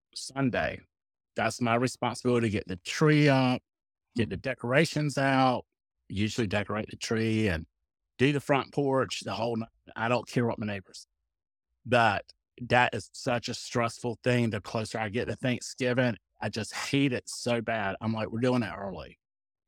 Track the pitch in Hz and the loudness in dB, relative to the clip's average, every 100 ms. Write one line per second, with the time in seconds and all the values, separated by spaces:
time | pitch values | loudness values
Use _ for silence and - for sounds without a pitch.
0 | _ - - 135 131 92 69 - - _ | _ -14 -8 0 0 2 0 -4 -14 _
1 | _ _ _ - 113 - 117 120 127 - | _ _ _ -2 -2 0 2 2 0 0
2 | 120 117 123 120 113 98 - 92 - - | -4 -2 0 2 2 0 -4 -8 -8 2
3 | 156 151 147 135 127 127 - _ _ _ | 4 6 6 6 4 0 -6 _ _ _
4 | _ 120 110 92 135 123 120 135 165 151 | _ -4 -2 -4 -6 -6 2 2 4 0
5 | 147 139 135 131 131 120 - _ _ _ | -2 0 2 4 4 2 -6 _ _ _
6 | - 95 107 - 107 104 101 107 - 107 | -8 -2 -2 0 0 -2 -2 -6 -6 -10
7 | - 113 113 110 107 78 82 _ _ _ | -4 0 0 2 2 0 -6 _ _ _
8 | _ - 135 143 - 135 - - 139 131 | _ 2 2 2 2 0 0 -2 0 0
9 | 117 - 110 101 117 113 113 _ - - | 0 -4 -6 -4 -2 -4 -6 _ -14 -6
10 | 113 120 - 135 117 - 107 101 - - | 0 0 0 -2 -2 -2 -6 -8 -10 -20
11 | - _ _ _ _ _ _ _ - 120 | -20 _ _ _ _ _ _ _ 0 4
12 | 113 98 - _ _ - 123 123 123 101 | 4 2 -6 _ _ -14 2 4 4 0
13 | - - 135 120 - 117 - 120 113 - | -8 -8 -4 -4 -4 -10 -4 -2 -2 -4
14 | 123 110 123 123 117 104 - 117 107 113 | -8 -2 2 2 2 -2 -4 -6 -4 -4
15 | 107 117 - 110 131 120 - - 123 123 | -4 -4 -4 -2 -2 -2 -6 -4 0 2
16 | 123 104 _ _ 110 110 104 - - 139 | 2 0 _ _ -6 -6 -8 -8 -2 2
17 | 139 113 - - 123 120 113 113 98 95 | 2 0 -6 -8 -2 -2 -2 -2 -2 -4
18 | 110 110 110 113 127 123 101 85 98 87 | -4 -4 -4 -2 0 0 -2 -6 -10 -10
19 | - - _ _ _ _ | -14 -20 _ _ _ _